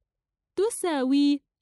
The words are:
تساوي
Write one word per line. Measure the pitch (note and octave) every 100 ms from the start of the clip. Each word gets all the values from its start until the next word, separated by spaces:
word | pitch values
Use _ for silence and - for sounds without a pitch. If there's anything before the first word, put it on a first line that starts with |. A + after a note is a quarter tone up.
| _ _ _ _ _ -
تساوي | G#4+ - F4+ D4 B3+ C#4 C#4+ C#4+ _ _